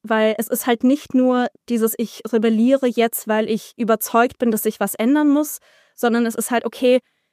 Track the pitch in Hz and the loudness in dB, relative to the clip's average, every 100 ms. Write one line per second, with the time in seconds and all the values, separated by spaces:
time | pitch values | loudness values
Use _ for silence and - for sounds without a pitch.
0 | 220 220 220 220 220 240 254 233 254 294 | -4 0 2 0 -4 -4 -2 0 2 0
1 | - 254 254 247 247 - - 233 226 - | 0 0 2 2 -2 -6 -6 -2 -2 -2
2 | 220 - - 226 233 220 247 269 247 226 | -8 -8 -4 0 2 2 2 2 0 0
3 | 226 - 214 214 214 220 - - 220 220 | 0 -2 -2 -2 0 -4 -6 -4 -2 -2
4 | - 233 247 - 240 220 220 - 202 - | 0 0 0 0 -2 0 -4 -4 -6 -2
5 | 233 302 294 285 302 - _ _ _ - | 0 2 4 2 0 -8 _ _ _ -4
6 | 240 233 233 226 - 233 233 - 247 254 | 0 0 0 -4 -4 -4 -4 0 2 2
7 | - _ _ | 0 _ _